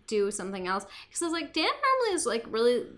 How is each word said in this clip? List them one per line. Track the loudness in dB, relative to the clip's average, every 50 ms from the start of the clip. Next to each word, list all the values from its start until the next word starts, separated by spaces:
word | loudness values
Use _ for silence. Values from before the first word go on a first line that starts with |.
| -8
do | -2 0 0 2 0
something | -2 -4 -6 -6 -6 -6 -2 -2
else. | -2 -2 -4
'Cause | -6 -14 -18 -20 -10 -6 -4 -2
I |
was | -2 -2
like, | -2 -4 -2 -2
Dan | 0 0
normally | 0 0 2 2 2 4 4 4 2 2
is, | 2 0
like, | 0 0 -2 -2 -2
really, | 0 2 4 4 4 2 0 -4 -6